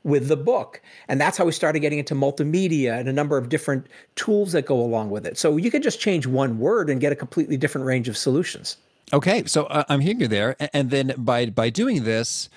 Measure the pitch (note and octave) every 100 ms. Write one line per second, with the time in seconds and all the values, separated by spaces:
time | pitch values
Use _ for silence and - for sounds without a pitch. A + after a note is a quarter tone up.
0 | C#3+ C#3+ C3+ D3 E3+ B3+ - - - -
1 | - C3+ D3+ F#3+ E3+ D3+ D#3+ D#3 D3 D3
2 | C#3+ C#3 C#3 C#3 D3 F3 F#3 D#3 B2 A#2
3 | B2+ C#3 D3 C#3 A#2+ D3 - C3+ - -
4 | - - - G#3 F#3+ E3 C3+ B2+ A#2 A2+
5 | G#2+ G#2 G#2+ - D#3+ D3+ A3+ C#4+ C#4+ -
6 | G#3 F3 B2+ C3 C3+ A2 D3 A3+ D3+ C3
7 | C#3+ C#3 C3 E3+ D3 C3+ C#3+ C3+ C3 B2+
8 | A#2 G#2+ - C#3+ - - - - _ _
9 | - C#3+ F3+ G#3+ - D3+ D3 D3 C#3+ C#3
10 | E3 A#3+ B2 G#2 A2+ - D3 D3 C3 C#3
11 | C3+ C3 A#2 A#2+ A#2+ G#2+ A2+ C#3 B3+ F3
12 | A2 A2+ A#2 - -